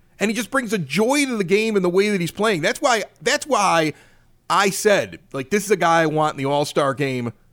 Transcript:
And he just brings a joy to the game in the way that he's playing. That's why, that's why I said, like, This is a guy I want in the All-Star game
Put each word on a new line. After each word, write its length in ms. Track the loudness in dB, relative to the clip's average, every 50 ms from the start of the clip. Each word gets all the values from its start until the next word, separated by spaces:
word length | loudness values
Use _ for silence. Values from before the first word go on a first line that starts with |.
| _ _ _ -4
And 100 | -4 -2
he 60 | -2
just 160 | -4 -6 -4 -4
brings 200 | -4 -2 -2 -4
a 60 | -4
joy 480 | -4 -4 -2 0 0 2 2 0 0
to 100 | 0 -2
the 60 | -4 -2
game 340 | 0 0 0 0 0 0
in 60 | 0 0
the 80 | 2
way 200 | 2 2 2 2
that 100 | 0 0
he's 100 | -2 -4
playing. 300 | -4 -2 -2 0 0 0
That's 200 | -2 -2 -2 0
why, 220 | 0 0 0 0 -2 -6 _ _
that's 240 | -2 -2 -2 -2 -2
why 500 | -2 0 2 2 2 2 2 2 0 -2 -6 -14 _ _ _ _ _ _ _ _ 0
I 220 | 2 2 2 2
said, 480 | 0 0 2 2 2 2 0 -2 -8 -16 -18 _ -10
like, 180 | -10 -4 -2
This 140 | -2 -2 0
is 80 | 0 0
a 40 |
guy 260 | 2 2 4 4 4 2
I 40 |
want 280 | 2 0 0 0 0 -2
in 40 | -2 -2
the 40 | 0
All-Star 460 | 0 0 0 0 0 0 0 0 0
game 380 | -2 -2 -4 -2 -4 -4 -6 -8 _ _ _